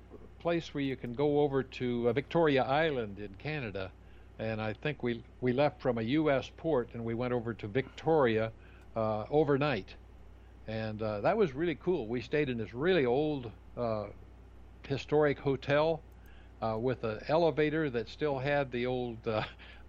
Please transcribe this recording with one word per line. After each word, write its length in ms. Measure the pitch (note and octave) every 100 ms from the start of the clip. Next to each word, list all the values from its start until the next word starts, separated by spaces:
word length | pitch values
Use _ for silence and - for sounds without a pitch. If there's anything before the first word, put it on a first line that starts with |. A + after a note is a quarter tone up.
| - - - -
place 340 | E3 E3+ -
where 100 | D3
you 120 | C#3 C3
can 180 | A#2+
go 260 | A#2 D3 D3
over 220 | D3 C3+
to, 440 | C3 - B2 A#2+ A#2+
uh, 40 |
Victoria 500 | A#2 C#3 E3+ D#3+ C3+
Island 540 | B2 C#3 E3 C3 G#2+ G2+
in 160 | G2+
Canada, 560 | F#2+ - D3+ A#2 F#2+ F#2 - - - - -
and 220 | A2 A2
I 100 | G#2+
think 300 | G#2 D3+ C#3+
we, 200 | B2 A#2 - -
we 120 | B2+
left 280 | B2 D3 -
from 180 | C#3 A#2
a 40 |
U 280 | A2+ D3 D3+
S 200 | C3+ A#2+ -
port 320 | D#3+ C#3+ A2+
and 100 | A#2
we 100 | A#2
went 180 | A2+ B2
over 220 | B2 A2+
to 140 | G#2 G#2+
Victoria, 840 | A#2+ B2+ - D3+ D#3+ B2+ A2 A2 - - - - -
uh, 280 | A2 G#2+ G#2
overnight, 640 | D3 D3 C#3 D3 A#2 F#2+ - - - - - - - -
and, 340 | A2 A2 G#2+
uh, 200 | A2 G#2
that 160 | B2 G#3
was 180 | F#3+
really 220 | B2+ F3 D#3
cool. 320 | - F3+ G#2+
We 120 | B2
stayed 280 | A2 D3+ D3
in 100 | A#2+
this 160 | G#2
really 320 | A2+ E3 F3+ B2+
old, 440 | B2 D3+ D3 A#2 - - -
uh, 300 | A#2+ A2 G#2 - - - - - - - -
historic 500 | C3+ - D3+ D3+ C3+
hotel, 640 | C#3+ C3+ - C#3+ D#3+ D#3+ - - - - - -
uh, 160 | A2+ A2
with 260 | B2 B2
an 160 | A2+ G#2+ A2+
elevator 600 | D3+ E3 C#3 D3+ D#3 D3+
that 180 | A#2+ A2
still 300 | - D3+ C3+
had 320 | C3+ C#3+ C3+
the 140 | A#2+ B2
old, 400 | B2+ B2 A2+ A#2
uh, 180 | G#2+ - - - -